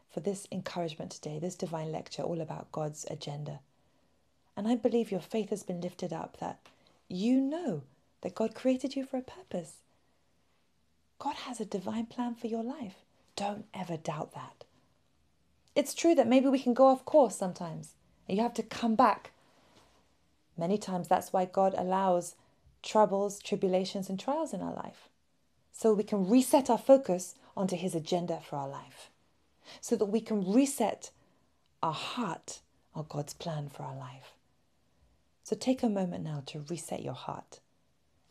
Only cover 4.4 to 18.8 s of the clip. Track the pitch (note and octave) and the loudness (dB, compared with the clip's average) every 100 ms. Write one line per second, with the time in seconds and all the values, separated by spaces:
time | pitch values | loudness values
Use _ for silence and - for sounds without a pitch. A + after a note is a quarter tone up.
4.4 | _ - G#3 A#3+ B3 A#3 A3+ F#3+ - A3 | _ -4 0 2 2 2 2 -2 -4 -4
5.4 | G#3 G3+ - F3 F3+ - F3 D#3+ F3+ - | -2 -4 -6 -6 -6 -6 -6 -6 -8 -8
6.4 | E3+ - - _ _ _ - F3+ A3 C4 | -8 -8 -16 _ _ _ -10 -2 2 4
7.4 | C4+ D#4+ E4+ D#3 - _ _ _ - - | 2 -2 -4 -4 -8 _ _ _ -8 -2
8.4 | A3+ - C4 B3+ C4+ C4+ C4 B3+ B3+ - | -4 0 0 0 0 -4 -6 -6 -8 -14
9.4 | - F3+ D#3+ - _ _ _ _ _ _ | -10 -8 -8 -14 _ _ _ _ _ _
10.4 | _ _ _ _ _ _ _ - C4+ C4 | _ _ _ _ _ _ _ -10 -8 -6
11.4 | C4+ A#3+ G#3 G3 F#3+ A3 A#3 - A#3+ A#3 | -8 -8 -6 -6 -4 -6 -6 -4 -4 -4
12.4 | A3+ A3+ A3+ D#4 G#3 - _ _ _ - | -6 -4 -4 -6 -10 -14 _ _ _ -6
13.4 | G3+ G#3 - F#3+ F3 E3 D#3+ D3+ - - | -4 -6 -10 -10 -6 -6 -6 -6 -6 -10
14.4 | C3 - - _ _ _ _ _ _ _ | -16 -18 -20 _ _ _ _ _ _ _
15.4 | _ _ _ - D4 - E4+ D#4 A#3 C4 | _ _ _ -2 -2 2 4 6 6 6
16.4 | C4+ C4 B3+ A#3+ C4+ C4 - D#4 A#3 - | 6 4 2 6 8 6 4 6 6 4
17.4 | F#3+ F3 E3+ D#3+ D#3 - _ _ - F#3+ | -4 -4 -8 -10 -12 -20 _ _ -4 0
18.4 | A#3 A#3 A3 - | 0 -2 -8 -2